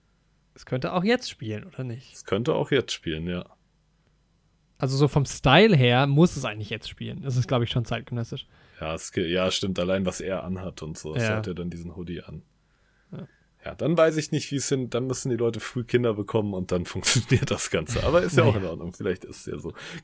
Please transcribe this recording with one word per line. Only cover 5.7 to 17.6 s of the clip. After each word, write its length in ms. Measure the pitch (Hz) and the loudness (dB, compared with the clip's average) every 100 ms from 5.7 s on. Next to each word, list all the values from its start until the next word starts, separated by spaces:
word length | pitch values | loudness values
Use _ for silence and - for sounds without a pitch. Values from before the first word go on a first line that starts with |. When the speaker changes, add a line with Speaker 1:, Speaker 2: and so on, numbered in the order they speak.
| 151 | 8
Speaker 1:
her 320 | 120 123 139 | 6 6 4
muss 280 | 143 175 139 | 6 4 4
es 80 | 120 | -6
eigentlich 240 | 107 104 | -6 -8
jetzt 200 | 110 - | -8 -10
spielen. 320 | - 117 - | -12 -10 -8
Das 140 | 139 123 | -2 0
ist, 100 | - | 2
glaub 140 | 127 | 0
ich, 80 | 117 | 2
schon 160 | 127 110 | 0 -2
zeitgenössisch. 600 | 117 - 120 113 - - _ _ - | -6 -6 -6 -6 -10 -14 _ _ -10
Speaker 2:
Ja, 140 | 80 | -6
es 180 | 82 - | -6 -4
ge-, 160 | - 82 | -2 0
ja, 220 | 90 92 | 2 2
stimmt. 260 | - 98 90 | 0 -2 0
Allein 260 | 90 95 90 | 0 2 0
was 160 | - | -2
er 220 | 85 92 | -4 -4
anhat 380 | 90 92 92 - | -4 -6 -8 -10
und 140 | 78 85 | -10 -10
so. 180 | 78 120 | -6 -2
Speaker 1:
Ja. 60 | |
Speaker 2:
Er 140 | 110 107 | 0 -2
hat 100 | 101 | -4
ja 60 | |
dann 160 | 85 87 | -6 -6
diesen 260 | 85 85 90 | -8 -10 -10
Hoodie 260 | 87 82 | -10 -10
an. 220 | - 156 - _ _ _ _ _ - | -10 -16 -18 _ _ _ _ _ -18
Speaker 1:
Ja. 160 | 185 - _ _ _ 76 | -16 -16 _ _ _ -12
Speaker 2:
Ja, 100 | 80 | -4
dann 220 | 131 165 | 0 4
weiß 180 | 160 156 | 4 4
ich 140 | - | -2
nicht, 200 | 147 - | -2 -2
wie 40 | 139 | -4
es 140 | - | -2
hin-, 200 | 135 120 | -2 -2
dann 180 | 120 131 | -2 -2
müssen 220 | 120 135 | -4 -2
die 60 | 117 | 0
Leute 240 | 117 107 | 0 0
früh 240 | - 127 | -6 -6
Kinder 300 | 117 123 117 | 0 2 2
bekommen 400 | 104 98 110 104 | 0 0 0 0
und 180 | 92 90 | -2 -2
dann 140 | 90 87 | -2 -2
<laughs> 0 | |
funktioniert 640 | 92 - 123 - 131 - | -2 2 2 4 2 2
das 180 | 101 | -2